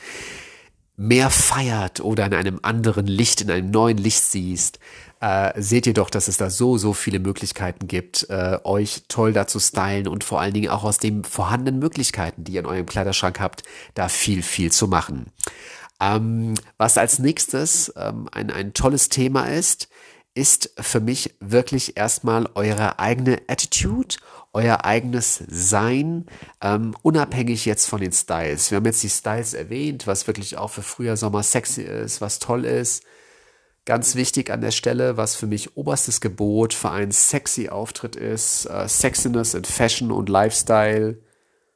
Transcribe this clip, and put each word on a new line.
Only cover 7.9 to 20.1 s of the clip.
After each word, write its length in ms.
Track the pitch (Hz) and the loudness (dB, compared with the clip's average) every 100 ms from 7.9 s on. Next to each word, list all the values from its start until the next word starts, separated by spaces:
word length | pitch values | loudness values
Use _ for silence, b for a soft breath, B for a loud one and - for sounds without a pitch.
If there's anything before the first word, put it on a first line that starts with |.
| 90 - - - | -6 -4 -4 -2
äh, 300 | 95 90 92 | -2 0 0
euch 400 | 85 101 104 - - | 0 0 0 -4 -4
toll 240 | - 110 | 2 4
da 140 | 107 98 | 4 2
zu 120 | 104 | 0
stylen 480 | - - 98 101 98 | 0 2 0 -2 -2
und 160 | - | -4
vor 180 | - 85 | -2 0
allen 120 | 98 | 0
Dingen 160 | 104 98 | 0 0
auch 160 | 104 | 0
aus 140 | 107 - | 0 0
den 260 | 107 104 | 0 0
vorhandenen 560 | - - 90 120 135 131 | -2 -4 -2 0 0 0
Möglichkeiten, 640 | 156 143 123 - 85 - | 0 0 -2 -2 -4 -6
die 80 | 85 | -6
ihr 80 | 92 | -6
in 60 | 78 | -4
eurem 200 | 92 85 | -4 -4
Kleiderschrank 540 | 101 98 92 90 87 | -2 0 0 0 -2
habt, 220 | 95 - B B B | -4 -6 B B B
da 140 | - 85 | -4 -2
viel, 340 | - - 95 | 0 0 0
viel 280 | - - 85 | 0 0 2
zu 160 | - 104 | 4 4
machen. 460 | 87 - 69 - - B B B B B - | 2 0 -6 -10 -8 B B B B B -4
Ähm, 540 | 98 110 113 113 113 110 b - | 0 2 0 0 -2 -4 b 0
was 200 | 113 - | 4 4
als 220 | 120 - | 4 4
nächstes, 720 | 135 165 - 131 156 - - - | 2 2 -2 -2 0 0 -2 -4
ähm, 320 | 107 110 - | -8 -6 -8
ein, 180 | 104 104 | -6 -6
ein 240 | 92 98 | -6 -6
tolles 340 | - 131 139 - | 2 2 4 2
Thema 360 | 131 131 135 | 2 2 0
ist, 440 | 123 151 185 - - B B | 0 0 0 -2 -6 B B